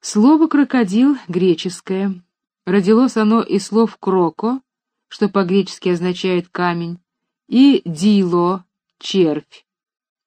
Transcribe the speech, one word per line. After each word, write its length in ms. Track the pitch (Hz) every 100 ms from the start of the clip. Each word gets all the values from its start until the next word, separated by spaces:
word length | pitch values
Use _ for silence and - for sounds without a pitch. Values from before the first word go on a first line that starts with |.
Слово 460 | - 208 240 311 320
"крокодил" 680 | 285 269 262 202 208 269 262 -
греческое. 920 | 175 185 160 185 180 - 190 196 180 _ _ _ _ -
Родилось 500 | 196 185 220 254 226
оно 240 | 214 226
из 280 | - 190 -
слов 280 | 214 220 -
"кроко", 640 | - 185 165 - 220 262 _ _ _ _ _
что 220 | - 202
по-гречески 580 | 196 180 196 185 - 185
означает 600 | 175 180 180 190 180 175
"камень", 500 | - 180 170 170 175 _ _ _ _ _
и 320 | 240 277 262 175
"дило", 800 | 156 202 202 180 175 175 190 _ _ _ _
"червь". 680 | - 196 165 151 _ - _ _ _ _ _ _